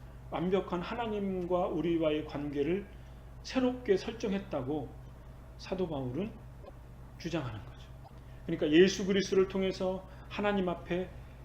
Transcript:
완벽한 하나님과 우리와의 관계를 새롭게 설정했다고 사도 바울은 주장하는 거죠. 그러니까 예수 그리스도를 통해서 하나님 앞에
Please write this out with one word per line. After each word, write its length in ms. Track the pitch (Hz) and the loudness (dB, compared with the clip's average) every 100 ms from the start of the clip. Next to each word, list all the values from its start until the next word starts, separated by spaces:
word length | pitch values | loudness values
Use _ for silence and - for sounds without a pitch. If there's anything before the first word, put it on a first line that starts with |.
| - - - | -16 -14 -6
완벽한 500 | - 175 185 180 175 | -2 2 2 2 -2
하나님과 840 | 170 233 233 208 196 185 175 180 196 | -2 -2 -2 0 0 0 2 2 2
우리와의 560 | 165 160 165 156 151 | 2 2 4 4 2
관계를 640 | 147 143 147 143 143 190 - - - - - - | 0 -4 -2 0 2 0 -2 -12 -16 -16 -16 -12
새롭게 540 | - 262 254 254 - 190 | -4 2 2 2 2 2
설정했다고 920 | - 220 220 196 - 151 127 151 123 - - - - - - - | 0 -4 -2 -2 -2 -4 -2 -2 -4 -10 -16 -16 -16 -16 -16 -14
사도 300 | - 185 180 | -6 -2 -2
바울은 440 | 143 127 131 220 - - - - - - - - - | -2 -2 -2 -4 -6 -14 -16 -16 -16 -16 -16 -16 -10
주장하는 420 | 170 170 127 107 - | -4 -2 -4 -6 -10
거죠. 160 | - - - - - - - - | -14 -16 -16 -16 -16 -16 -10 -4
그러니까 240 | 165 156 | 2 8
예수 360 | 156 190 - 190 | 10 10 8 2
그리스도를 420 | 196 190 190 190 | 2 4 4 4
통해서 600 | 196 190 185 185 190 - - - | 2 0 0 0 -2 -6 -14 -8
하나님 400 | - 208 202 180 | 0 2 2 2
앞에 400 | 170 - 180 180 - - - | -2 0 -2 -2 -8 -14 -16